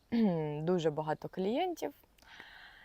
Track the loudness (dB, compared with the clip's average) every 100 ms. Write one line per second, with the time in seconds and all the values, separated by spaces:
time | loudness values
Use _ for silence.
0 | _ 2 4 2 0 -2 2 2 2 0
1 | -2 -4 -4 -4 -2 0 -2 -2 -8 -8
2 | _ _ -20 -20 -20 -20 -20 -20